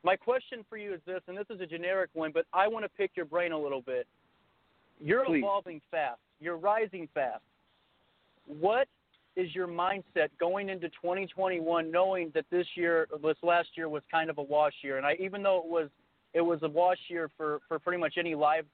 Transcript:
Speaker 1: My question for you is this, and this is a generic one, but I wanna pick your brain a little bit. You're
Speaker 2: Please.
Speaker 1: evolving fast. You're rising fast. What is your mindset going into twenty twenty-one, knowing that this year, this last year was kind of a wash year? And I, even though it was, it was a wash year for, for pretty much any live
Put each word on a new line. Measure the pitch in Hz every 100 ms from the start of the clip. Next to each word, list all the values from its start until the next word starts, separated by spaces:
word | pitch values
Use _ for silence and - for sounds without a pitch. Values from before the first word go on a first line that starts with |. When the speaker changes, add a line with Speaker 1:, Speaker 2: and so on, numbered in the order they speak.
Speaker 1:
My | 170
question | 190 - 254 - 247 208
for | 220
you | 208
is | 180 175
this, | 185 -
and | 185
this | 202
is | 208
a | 175
generic | 165 175 190 180
one, | 160 156
but | 156 170
I | 175 208
wanna | 226 208
pick | - 196 -
your | 156
brain | 165 175
a | 160
little | 147 135
bit. | 123 127 - _ _ _ _ _ _ _ _ _
You're | 151 226
Speaker 2:
Please. | 269 160
Speaker 1:
evolving | 202 202 185 156 _
fast. | 165 139 120 _ _
You're | 160 170
rising | 185 214 214 185 156
fast. | 151 131 110 _ _ _ _ _ _ _ _ _ _ -
What | 147 180 233 269 _ _ _ _
is | - 180
your | 160 180
mindset | 170 180 196 - 175 151 _
going | 170 190 196
into | 190 165
twenty | - 175 185 190
twenty-one, | - 190 175 160 170 160
knowing | 170 190 190 165
that | 156 143
this | 175 175 175
year, | 170 165 160 151
this | 151 156
last | 170 170 165
year | - 160
was | 151 _
kind | 165 160
of | 147
a |
wash | 139 147 151 -
year? | 139 135
And | 143
I, | 151
even | 190 202
though | 196 185
it | 165
was, | 170 147 _ _ _ _
it | 165
was | 170 165
a | 160
wash | 151 180 185 -
year | 175 160 _
for, | 151 151 _
for | 160
pretty | 180 180
much | 160 180
any | 170 151
live | 151 160 151